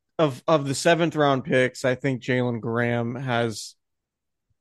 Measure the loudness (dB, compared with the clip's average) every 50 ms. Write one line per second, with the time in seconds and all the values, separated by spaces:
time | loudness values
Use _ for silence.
0 | _ _ _ 0 0 0 0 -2 0 2 2 2 2 -2 -4 0 2 2 4 4
1 | 2 0 0 2 2 2 2 0 0 0 2 2 2 0 0 -2 -2 -2 -2 0
2 | -2 -4 -4 -2 -2 -2 0 0 0 -2 -4 -4 -4 -4 -2 -2 0 0 0 -2
3 | -2 -4 -6 -6 -4 -2 0 0 0 -2 -4 -8 -12 -16 -18 _ _ _ _ _
4 | _ _ _ _ _ _ _ _ _ _ _ _